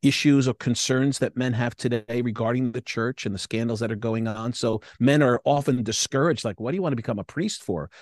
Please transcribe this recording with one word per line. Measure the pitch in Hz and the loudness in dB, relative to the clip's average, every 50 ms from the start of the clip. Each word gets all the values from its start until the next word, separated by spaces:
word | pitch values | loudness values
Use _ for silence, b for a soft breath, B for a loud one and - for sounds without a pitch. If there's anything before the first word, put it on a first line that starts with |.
issues | - 139 - - - 147 139 139 127 135 | 2 2 4 4 4 4 6 6 4 2
or | - | 0
concerns | - - 123 117 - - - 131 127 139 143 131 - | -2 -2 -2 0 0 0 0 2 2 2 2 0 0
that | 131 - - | -2 -2 0
men | 120 127 127 | -2 -2 0
have | 113 107 120 117 - | 0 0 -2 -2 -2
today | - - 120 120 113 107 - 117 120 | -2 -2 -2 0 -2 -2 -4 -2 -2
regarding | 123 120 104 - 110 113 123 127 131 120 | -2 -2 -2 -2 -2 0 0 0 0 -2
the | 113 120 | -4 -6
church | - - - 117 113 127 131 - - | -8 -6 -4 -4 -4 -4 -4 -4 -6
and | 104 | -6
the | 98 92 | -6 -6
scandals | - - 113 110 117 117 113 107 | -6 -4 -4 -2 -2 -2 -2 -2
that | 117 110 | -2 -4
are | 113 101 117 113 | -4 -4 -2 -2
going | 113 113 113 | -2 -2 -2
on. | 113 104 110 113 123 | -4 -4 -6 -6 -6
So | - - 123 113 110 107 B B B B | -4 -2 -2 -2 -2 -2 B B B B
men | 117 139 147 151 | 4 4 6 6
are | 143 123 120 - - | 6 4 4 4 2
often | 143 143 143 135 147 127 127 107 | 2 2 2 2 0 0 0 0
discouraged, | 113 107 - - - - 135 151 170 131 - - | -2 -2 -2 -2 -2 0 2 2 2 0 0 -2
like, | 110 92 - | -6 -6 -4
"What | 107 127 | -4 -4
do | 170 | -2
you | 196 | -2
wanna | 180 151 135 | -2 -2 -2
become | 113 - 120 110 101 | -2 -2 -4 -4 -4
a | - | -6
priest | - - 147 202 208 - - | -6 -6 -4 -4 -4 -6 -6
for?" | - - 90 78 71 B B B | -6 -4 -4 -4 -6 B B B